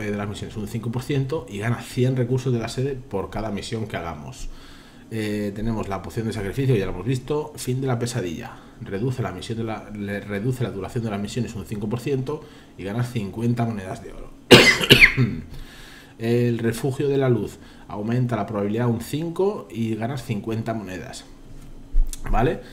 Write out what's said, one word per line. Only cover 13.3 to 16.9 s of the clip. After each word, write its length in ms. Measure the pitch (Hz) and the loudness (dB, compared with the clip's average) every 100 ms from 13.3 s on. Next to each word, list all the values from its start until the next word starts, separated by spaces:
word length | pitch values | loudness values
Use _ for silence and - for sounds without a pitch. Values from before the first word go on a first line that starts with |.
| 107 117 123 117 | 0 0 2 0
monedas 380 | 101 92 - | -2 -6 -8
de 100 | - | -10
oro. 160 | - - - - | -12 -12 -10 10
<coughs> 920 | - - - - - - - 113 82 - - - - - - - - | 10 10 6 6 8 8 8 2 0 -8 -12 -14 -16 -18 -20 -20 -4
El 400 | 113 120 120 117 | 2 4 4 4
refugio 500 | 113 - 143 | 2 0 0